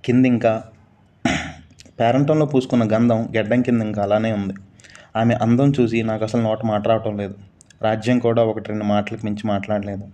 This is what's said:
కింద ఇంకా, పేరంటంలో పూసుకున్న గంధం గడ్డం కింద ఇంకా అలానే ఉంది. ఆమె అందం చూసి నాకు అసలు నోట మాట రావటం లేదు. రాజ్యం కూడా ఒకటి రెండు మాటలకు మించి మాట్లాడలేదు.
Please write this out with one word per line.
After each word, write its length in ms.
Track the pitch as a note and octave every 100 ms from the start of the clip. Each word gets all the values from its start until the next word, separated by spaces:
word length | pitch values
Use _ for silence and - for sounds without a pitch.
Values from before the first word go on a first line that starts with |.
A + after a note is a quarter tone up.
| -
కింద 200 | B2 C3
ఇంకా, 380 | A#2+ A2+ A2 - - _ _ _ _ - - - - - - - -
పేరంటంలో 460 | A#2 B2+ D3 D#3 D3
పూసుకున్న 380 | C3+ B2 A#2+
గంధం 460 | A2 A2 A#2+ A2 A#2 A2
గడ్డం 220 | G#2 A#2+
కింద 200 | B2 A#2
ఇంకా 220 | G#2+ G#2
అలానే 300 | G2+ G#2+ A2
ఉంది. 200 | G#2+ G2 G2 - - - - - A2
ఆమె 180 | A#2
అందం 400 | A#2 A2+ A#2+ C#3+ C3+
చూసి 240 | A#2 A2+
నాకు 200 | A2+ A2
అసలు 180 | G#2+ A#2+
నోట 240 | A2+ A2 A#2
మాట 220 | G#2 A2+
రావటం 300 | A2 A2 G#2
లేదు. 180 | G2+ G2+ - _ _ _
రాజ్యం 380 | A2 A2 A#2 B2
కూడా 240 | A#2+ A#2
ఒకటి 260 | A2+ G#2+ G#2
రెండు 140 | G#2+
మాటలకు 420 | G#2 G#2 G#2 A2+ A2
మించి 220 | G#2 G#2+
మాట్లాడలేదు. 560 | G2+ G2+ G#2 G2+ G2 G2+